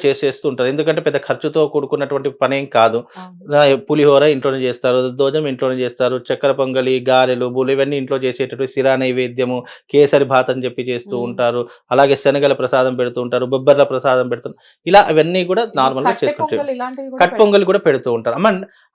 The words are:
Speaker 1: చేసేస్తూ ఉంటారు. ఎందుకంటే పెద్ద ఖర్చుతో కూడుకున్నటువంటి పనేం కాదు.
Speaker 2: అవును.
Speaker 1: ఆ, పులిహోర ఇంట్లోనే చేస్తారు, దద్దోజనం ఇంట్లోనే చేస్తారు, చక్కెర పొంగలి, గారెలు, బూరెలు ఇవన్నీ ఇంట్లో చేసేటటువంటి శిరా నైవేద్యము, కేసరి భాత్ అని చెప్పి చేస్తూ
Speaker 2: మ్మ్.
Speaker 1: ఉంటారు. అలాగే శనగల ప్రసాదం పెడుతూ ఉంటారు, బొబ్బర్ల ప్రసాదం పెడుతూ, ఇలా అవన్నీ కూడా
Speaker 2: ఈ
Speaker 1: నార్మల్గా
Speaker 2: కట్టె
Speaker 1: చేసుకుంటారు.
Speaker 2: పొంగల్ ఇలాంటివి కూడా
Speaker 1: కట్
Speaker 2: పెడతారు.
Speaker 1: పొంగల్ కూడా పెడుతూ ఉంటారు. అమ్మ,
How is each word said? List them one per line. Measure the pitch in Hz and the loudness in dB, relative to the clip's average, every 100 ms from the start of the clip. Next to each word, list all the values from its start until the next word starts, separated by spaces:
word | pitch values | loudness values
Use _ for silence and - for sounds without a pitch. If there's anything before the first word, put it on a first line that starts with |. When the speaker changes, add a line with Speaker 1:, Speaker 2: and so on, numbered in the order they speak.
| 143 | 2
Speaker 1:
చేసేస్తూ | 135 139 - 151 | 0 -2 -4 -4
ఉంటారు. | 127 127 | -2 -2
ఎందుకంటే | 147 156 156 | -2 -2 -2
పెద్ద | 156 139 | -2 -2
ఖర్చుతో | - 127 151 156 151 | -4 -4 -2 0 0
కూడుకున్నటువంటి | 147 139 147 135 139 139 | -2 -4 -4 -4 -4 -6
పనేం | 135 127 139 139 | -2 -2 -2 -2
కాదు. | 117 113 117 120 - | 2 2 0 -6 -18
Speaker 2:
అవును. | 185 - - 147 143 | -20 -18 -2 2 4
Speaker 1:
ఆ, | 135 - | 2 0
పులిహోర | 147 147 139 | 2 4 6
ఇంట్లోనే | 151 135 135 131 | 4 2 -2 -2
చేస్తారు, | 127 120 131 127 127 | -4 -2 0 0 0
దద్దోజనం | 127 139 151 151 | 0 0 0 -4
ఇంట్లోనే | 127 135 127 | -4 -2 -2
చేస్తారు, | 123 123 123 127 | -4 -2 -2 -2
చక్కెర | - 127 139 | -4 -2 0
పొంగలి, | 135 131 131 127 131 123 | 0 -2 -2 0 0 2
గారెలు, | 127 127 123 123 | 2 2 0 -2
బూరెలు | 127 127 | -2 0
ఇవన్నీ | 139 139 143 | 0 0 -2
ఇంట్లో | 131 135 | -4 -4
చేసేటటువంటి | 127 123 127 123 135 | -2 -4 -6 -6 -6
శిరా | 135 131 131 | 0 2 2
నైవేద్యము, | 131 127 123 123 123 123 123 - _ | 0 -2 -4 -2 -4 -4 -8 -18 _
కేసరి | 143 143 147 | 2 4 4
భాత్ | 131 135 127 | 4 2 0
అని | 131 | -2
చెప్పి | 127 - | -6 -6
చేస్తూ | 123 123 107 123 | -6 -8 -6 -8
Speaker 2:
మ్మ్. | |
Speaker 1:
ఉంటారు. | 120 120 120 120 120 - - | -6 -2 -2 -2 -6 -10 -2
అలాగే | 127 139 135 | 2 4 2
శనగల | 143 139 143 | 0 2 2
ప్రసాదం | 135 127 131 131 127 | 0 0 0 0 -2
పెడుతూ | 123 123 | -4 -6
ఉంటారు, | 123 127 127 | -4 -4 -2
బొబ్బర్ల | 131 131 139 | 0 2 4
ప్రసాదం | 135 131 139 127 127 | 4 0 0 0 0
పెడుతూ, | 120 120 - _ _ - | -4 -10 -18 _ _ 2
ఇలా | 196 - | 4 6
అవన్నీ | 156 160 185 | 4 2 0
కూడా | 175 185 | 0 -2
Speaker 2:
ఈ | 226 151 | -2 0
Speaker 1:
నార్మల్గా | 135 131 143 | 0 0 -2
Speaker 2:
కట్టె | - 139 | 0 -2
Speaker 1:
చేసుకుంటారు. | - 311 - | -2 -2 -2
Speaker 2:
పొంగల్ | 277 | -4
ఇలాంటివి | 247 247 262 269 | -6 -8 -10 -6
కూడా | 254 | 0
Speaker 1:
కట్ | - | 0
Speaker 2:
పెడతారు. | 220 208 | 2 4
Speaker 1:
పొంగల్ | 202 | 4
కూడా | 185 196 | 2 2
పెడుతూ | 170 131 127 | 2 0 0
ఉంటారు. | 117 113 | -4 -2
అమ్మ, | 127 208 190 190 _ _ | 0 0 0 -6 _ _